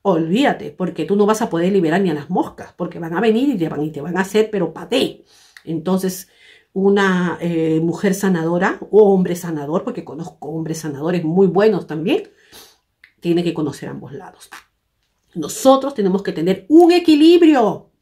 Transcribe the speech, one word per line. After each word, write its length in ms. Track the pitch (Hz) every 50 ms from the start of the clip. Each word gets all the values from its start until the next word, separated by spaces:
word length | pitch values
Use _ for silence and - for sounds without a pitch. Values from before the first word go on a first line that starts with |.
olvídate, 680 | _ 202 185 160 165 160 175 233 285 247 175 - - -
porque 340 | - _ 185 175 175 - 156
tú 100 | 156 196
no 120 | 202 208
vas 160 | 202 214 208 165
a 80 | -
poder 240 | - 165 170 185 208
liberar 260 | 196 175 156 160 190
ni 80 | 202 185
a 60 | 151
las 160 | 147 143 -
moscas, 420 | 180 226 - - - - - - _
porque 240 | _ 180 170 - 170
van 160 | 170 160 170
a 60 | 170
venir 300 | 226 226 214 226 262 294
y 80 | 262 196
te 100 | 160 156
van, 140 | 151 143 151
y 80 | 156
te 100 | 151 143
van 160 | 139 170 175
a 60 | 185 190
hacer, 260 | 185 - 214 214 220
pero 220 | - 196 175 165 -
paté. 540 | - - - 233 262 220 170 - - _ _ _ _ _ _ _ - _
Entonces, 680 | - 165 160 156 180 185 190 190 185 180 - - _ _ _ _ - - _ _ _ _
una, 640 | 190 190 196 202 202 196 196 185 180 180 175 160 -
eh, 400 | 170 170 170 165 160 160 160 160
mujer 320 | 165 170 165 - - 202 190
sanadora 640 | 190 - 196 185 165 160 165 170 175 185 220 320 - - -
o 200 | - 202 214 196
hombre 240 | 196 185 180 175 175
sanador, 480 | 175 - 170 160 151 143 139 156 190 196
porque 220 | - - - -
conozco 460 | - 139 147 170 - - _ - 143
hombres 300 | 165 165 160 160 160 160
sanadores 440 | - 156 139 135 143 165 175 180 160
muy 220 | 156 165 185 196
buenos 400 | 180 160 185 202 220 208 170 -
también, 420 | - 151 156 156 196 294 427 415 - _ _ _ _ _ - - _ _ _ _ _ _ _ - _ _ _
tiene 220 | _ 170 170 175 175
que 120 | 170 160
conocer 340 | 165 156 139 131 - - 135
ambos 240 | 135 139 - 127 -
lados. 380 | - 180 170 - _ - _ - - _ _ _ _ _ _ _ _ _ _ _ _ _ _ _
Nosotros 600 | 175 151 - - - - 262 269 262 269 277 277
tenemos 280 | - 202 190 180 196 -
que 100 | - 180
tener 340 | - 156 185 190 190 - _
un 240 | 294 320 359 330 349
equilibrio. 1000 | 349 349 330 311 294 302 330 349 349 339 311 302 262 233 208 165 - - _ _ _